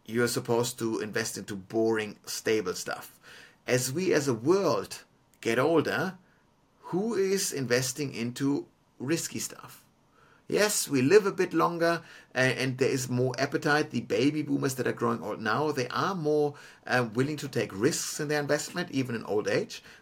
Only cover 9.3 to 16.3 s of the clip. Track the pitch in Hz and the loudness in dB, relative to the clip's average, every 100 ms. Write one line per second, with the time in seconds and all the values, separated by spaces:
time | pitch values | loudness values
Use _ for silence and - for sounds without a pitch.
9.3 | 110 - - - - _ _ _ _ _ | -6 -8 -10 -18 -20 _ _ _ _ _
10.3 | _ - 175 208 - - 139 135 208 196 | _ -2 2 2 2 0 2 6 6 6
11.3 | 185 180 160 165 170 170 165 - - - | 0 0 2 2 2 2 0 -4 -20 -6
12.3 | - 131 - 131 131 120 131 127 123 127 | 0 2 2 -2 2 2 2 0 0 0
13.3 | - 135 151 151 147 151 120 - 104 139 | 0 -2 0 2 2 0 -2 -2 2 2
14.3 | 151 143 139 135 131 120 - 117 117 92 | 2 -2 0 0 -2 -2 0 0 -2 -4
15.3 | 101 110 120 151 139 120 117 165 190 151 | -4 -2 0 0 -2 -2 -2 -2 -2 2